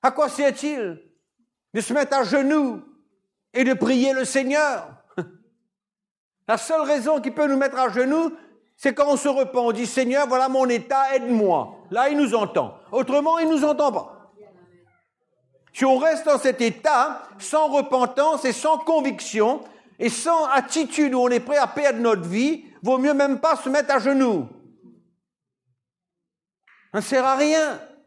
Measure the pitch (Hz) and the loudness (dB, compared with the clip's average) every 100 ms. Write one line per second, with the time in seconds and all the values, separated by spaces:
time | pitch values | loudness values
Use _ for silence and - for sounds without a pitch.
0 | 262 254 294 - 285 262 294 285 208 160 | 0 2 -2 2 0 0 -6 -4 -6 -8
1 | _ _ _ _ _ _ _ 214 214 254 | _ _ _ _ _ _ _ -8 -2 -2
2 | 277 277 226 277 277 302 277 226 - _ | 0 0 0 0 2 2 0 -4 -14 _
3 | _ _ _ _ _ 240 254 262 226 262 | _ _ _ _ _ -2 0 2 2 2
4 | 269 269 254 269 262 294 302 233 165 131 | 2 0 -2 -2 0 0 0 -2 -10 -20
5 | _ - 170 - _ _ _ _ _ _ | _ -12 -12 -14 _ _ _ _ _ _
6 | _ _ _ _ - 226 - 320 285 294 | _ _ _ _ -4 -4 0 -2 2 0
7 | 247 302 254 254 294 269 277 269 254 202 | 2 -2 -2 -2 0 2 0 0 -2 0
8 | 262 302 330 - - _ _ _ 285 262 | 0 0 -2 -6 -20 _ _ _ -4 0
9 | 285 277 285 269 262 254 233 214 240 - | 2 2 0 0 0 0 -2 -2 -4 -2
10 | 254 269 285 254 262 262 262 240 240 269 | 0 0 0 0 0 0 0 0 -2 -2
11 | 269 269 240 233 208 160 107 - - 196 | 0 0 0 0 2 0 -2 -12 -8 -2
12 | 269 294 277 226 202 175 117 - - 226 | 0 2 0 0 -2 -2 -4 -8 -6 -4
13 | 262 277 294 330 320 320 294 294 294 196 | 0 0 2 0 2 2 0 0 0 -2
14 | - - - _ - 180 _ 349 175 762 | -8 -18 -20 _ -20 _ _ _ _ _
15 | _ _ _ _ _ _ _ - 269 262 | _ _ _ _ _ _ _ -2 2 4
16 | 311 311 311 285 262 - 233 - - 294 | 2 0 0 2 2 0 -2 0 0 2
17 | 285 - - - - 302 302 277 277 262 | 0 -4 -16 -18 -4 0 2 0 0 0
18 | 247 254 294 294 269 226 302 320 320 320 | 0 2 0 2 -2 -2 0 0 2 0
19 | 269 202 - 214 214 285 - - _ _ | 0 -6 -8 0 0 0 -6 -20 _ _
20 | 226 - 320 330 302 269 262 311 294 - | -4 -2 0 0 2 0 0 -4 -4 0
21 | 294 254 247 240 240 285 262 - 285 233 | 0 2 2 0 0 0 0 0 0 2
22 | 233 208 170 190 269 320 - - 190 262 | 0 0 -2 -2 -2 -2 -8 -10 -2 0
23 | 269 285 285 269 311 302 269 277 294 277 | 2 2 0 2 0 0 0 -2 2 0
24 | 220 277 254 196 113 - - _ - _ | 2 2 2 0 -4 -14 -20 _ -20 _
25 | _ _ _ _ _ _ _ _ _ _ | _ _ _ _ _ _ _ _ _ _
26 | _ _ _ _ _ _ _ _ _ 208 | _ _ _ _ _ _ _ _ _ -8
27 | 208 269 269 269 302 320 302 214 - - | -2 0 2 2 2 2 0 -4 -14 -20